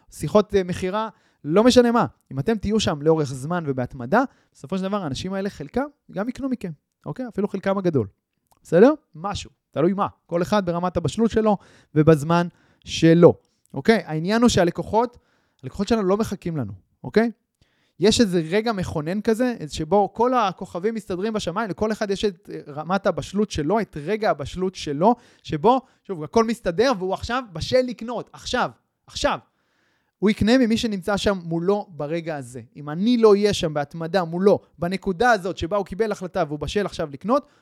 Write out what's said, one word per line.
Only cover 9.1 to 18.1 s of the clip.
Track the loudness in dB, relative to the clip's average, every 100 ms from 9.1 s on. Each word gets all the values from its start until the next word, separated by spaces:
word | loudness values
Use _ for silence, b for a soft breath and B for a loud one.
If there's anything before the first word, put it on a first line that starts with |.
| -12
משהו. | -10 -10 -12 _ _
תלוי | -2 0
מה. | 0 -4 -6 -6
כל | -4
אחד | 0 0 0
ברמת | -2 -2 -2
הבשלות | -2 0 0
שלו | 2 2 0 b b b 2
ובזמן | 6 6 4 0 0 -6 b b
שלו. | -12 2 6 10 8 8 _ _ _
אוקיי? | -4 0 0 0
העניין | -6 -2 2
הוא | 4
שהלקוחות, | 4 2 0 -2 -2 -2 -6 _ _ _ _
הלקוחות | -12 -6 -2
שלנו | 0
לא | 2 0
מחכים | -2 -6 -6 -4
לנו, | -6 -10 _ _
אוקיי? | -4 0 0 -2 _ _ _ _ _ 0
יש | 2